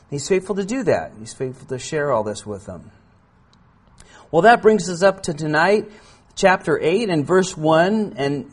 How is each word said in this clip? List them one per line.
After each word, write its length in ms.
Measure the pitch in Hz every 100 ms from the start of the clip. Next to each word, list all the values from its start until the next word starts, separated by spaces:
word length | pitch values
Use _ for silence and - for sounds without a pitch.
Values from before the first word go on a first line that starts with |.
| -
he's 180 | 110 -
faithful 260 | 185 185
to 100 | 196
do 200 | 196 262
that. 280 | 175 104 78 -
He's 160 | 110
faithful 320 | - 131 127 -
to 120 | 127
share 340 | - 156 147
all 100 | 117
this 240 | 104 101 107
with 200 | 98 95
them. 260 | 87 - _ _ _ _ _ _ _ _ _ _ _ - - -
Well, 120 | 160
that 200 | 202 233
brings 260 | 202 214 170
us 140 | 170
up 220 | 196 190
to 100 | -
tonight, 560 | 147 156 151 175 214 214 - - - _ -
chapter 420 | 190 190 175 143
eight 300 | 151 196 220
and 160 | 160 139
verse 300 | 180 180 156
one. 580 | 156 160 180 220 202 -
And 360 | 143 143 120